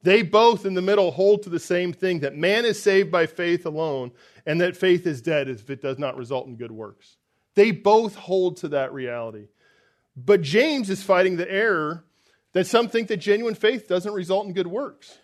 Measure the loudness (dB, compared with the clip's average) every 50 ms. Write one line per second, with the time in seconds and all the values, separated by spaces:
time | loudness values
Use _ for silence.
0 | _ 4 4 4 4 4 4 6 6 6 4 4 -2 -4 -4 -2 0 2 2 2
1 | 2 0 0 2 4 4 4 2 0 -6 -6 -8 -4 -2 -2 0 0 -2 -4 _
2 | -2 -2 -2 -2 -4 -6 -4 -2 0 2 2 2 2 0 -2 0 0 2 4 4
3 | 2 2 2 0 0 0 -2 -4 -2 0 0 -2 -2 -6 -6 -4 -4 -4 -4 -6
4 | -8 -10 _ _ _ _ _ _ _ -4 0 0 0 0 -2 0 2 4 4 4
5 | 2 -2 -6 -4 -4 -2 -2 -2 -2 -4 -8 -12 -10 -12 -12 -8 -6 -8 -6 -4
6 | -6 -8 -6 -8 -10 -8 -8 -8 -8 -10 -14 -14 -14 -14 -12 -14 -16 -16 -16 _
7 | _ _ _ _ _ _ _ _ _ _ _ 4 4 4 4 0 4 4 4 6
8 | 4 0 -8 -12 -8 -2 0 0 0 0 -2 -6 -10 -4 -2 -2 -2 -4 -6 -10
9 | -8 -8 -8 -8 -10 -10 -12 -16 -20 _ _ _ _ _ _ _ _ _ _ _
10 | _ _ _ -14 2 2 2 2 2 0 2 2 2 2 0 -2 -2 -4 -6 -6
11 | 0 2 2 4 4 2 0 -2 -6 -4 -2 -2 0 0 0 0 -2 -4 -6 -10
12 | _ _ _ _ _ _ _ _ _ _ _ -2 -2 2 2 0 0 2 -2 -4
13 | -2 -2 -6 -6 0 0 0 0 0 -4 -6 0 0 0 0 0 -4 _ -4 -4
14 | -4 -4 -8 -8 -4 -2 -2 -4 -2 -4 -6 -6 -6 -4 -6 -8 -8 -8 -12 _
15 | _ -20 -20 _